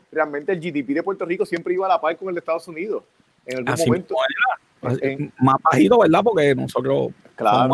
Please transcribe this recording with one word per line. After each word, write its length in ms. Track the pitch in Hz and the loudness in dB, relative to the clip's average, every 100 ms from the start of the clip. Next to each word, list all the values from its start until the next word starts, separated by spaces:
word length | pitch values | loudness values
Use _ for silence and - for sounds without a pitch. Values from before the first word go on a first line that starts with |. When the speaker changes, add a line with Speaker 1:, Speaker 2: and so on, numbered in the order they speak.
| _ | _
Speaker 1:
realmente 420 | 156 156 143 151 | -4 -2 -4 -4
el 60 | 185 | -4
G 100 | 170 | -4
D 120 | 147 | -4
P 100 | 127 | -4
de 100 | 143 | -2
Puerto 220 | 170 196 175 | -4 -4 -4
Rico 200 | 190 208 | -4 -4
siempre 280 | 170 165 | -4 -4
iba 120 | 180 190 | -2 0
a 40 | |
la 100 | 170 | 0
par 140 | 156 170 | 0 -4
con 120 | 190 | -6
el 40 | 175 | -6
de 40 | |
Estados 280 | - 165 175 | -4 -6 -6
Unidos, 360 | 160 208 139 - _ _ _ - | -10 -8 -8 -10 _ _ _ -12
en 120 | 127 | -6
algún 160 | 123 | -2
Speaker 2:
Así 140 | 127 165 | 0 2
Speaker 1:
momento. 280 | 170 175 127 | 0 0 -4
Speaker 2:
mismo 60 | |
era. 760 | 131 - - - _ _ 127 131 | -2 -2 -2 -2 _ _ -6 -4
Speaker 1:
En 320 | 135 139 147 - | -4 -4 -8 0
Speaker 2:
Más 180 | 131 135 | 2 4
bajito, 380 | 160 151 175 240 | 2 4 4 6
¿verdad? 220 | 180 165 | 6 4
Porque 320 | 208 190 143 131 | 2 2 2 2
nosotros 540 | 131 127 131 139 127 - - - | -2 -4 -2 -2 -2 -6 -20 -4
Speaker 1:
Claro. 220 | 110 107 | 2 4
Speaker 2:
somos 120 | 127 | 4